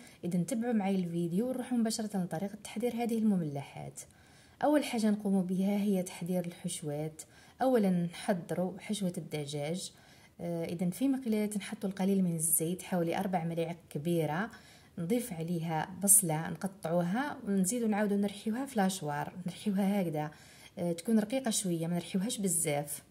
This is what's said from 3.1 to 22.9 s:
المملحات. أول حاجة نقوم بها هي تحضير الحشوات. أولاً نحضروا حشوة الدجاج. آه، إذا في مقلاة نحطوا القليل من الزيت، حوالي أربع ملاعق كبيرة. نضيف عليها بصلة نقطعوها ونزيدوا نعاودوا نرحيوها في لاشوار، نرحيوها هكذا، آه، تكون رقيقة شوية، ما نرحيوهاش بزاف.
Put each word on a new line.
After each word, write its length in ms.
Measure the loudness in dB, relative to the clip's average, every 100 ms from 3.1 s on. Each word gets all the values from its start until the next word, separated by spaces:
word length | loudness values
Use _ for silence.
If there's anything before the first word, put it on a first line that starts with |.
| 2
المملحات. 840 | 4 4 2 -4 -8 -10 -12 -12 -16 -20 -20 -20 -20 0
أول 200 | 4 4
حاجة 260 | 4 2 2
نقوم 320 | 2 2 2
بها 360 | 2 2 2 2
هي 260 | 2 2
تحضير 420 | 0 -6 -2 -2 -2
الحشوات. 760 | -6 -8 -6 -6 -4 -4 -8 -16 -20 -18 -2
أولاً 280 | 2 4 4
نحضروا 920 | 4 0 -2 -2 -2 -2 -2 -2 -4
حشوة 340 | -6 -2 -2 -4
الدجاج. 760 | -6 -6 -4 -4 -4 -4 -8 -14 -20 -20 -20 -10
آه، 240 | -6 -4 -4
إذا 240 | -2 -2
في 180 | 0 0
مقلاة 420 | 0 0 0 0 -2
نحطوا 320 | -6 -6 -4
القليل 340 | 0 2 4
من 120 | 2 2
الزيت، 460 | 2 2 2 -2
حوالي 360 | -2 0 2 0
أربع 260 | 0 0
ملاعق 340 | 0 -2 -2 -6 -10
كبيرة. 640 | -6 0 2 2 0 -4 -8 -20 -20 -14 -6
نضيف 360 | -2 0 -2
عليها 640 | -4 -2 -2 0 0 -2 0
بصلة 460 | 6 8 6 0 -2
نقطعوها 880 | -6 -8 -6 0 2 2 0 -2 -4 0
ونزيدوا 400 | 2 2 2 2
نعاودوا 300 | 2 2 2
نرحيوها 480 | 0 -2 -4 -4 -2
في 140 | 2
لاشوار، 540 | 2 2 -4 -4 -4 -6 -8
نرحيوها 560 | -6 -2 2 2 2
هكذا، 300 | 0 0 -4 -6 -20 -20 -16 -4
آه، 140 | -2
تكون 280 | -2 2 2
رقيقة 320 | 2 0 0
شوية، 360 | -2 0 0 0
ما 80 | -2
نرحيوهاش 420 | -2 -2 -2 -2
بزاف. 640 | 0 0 0 0 -2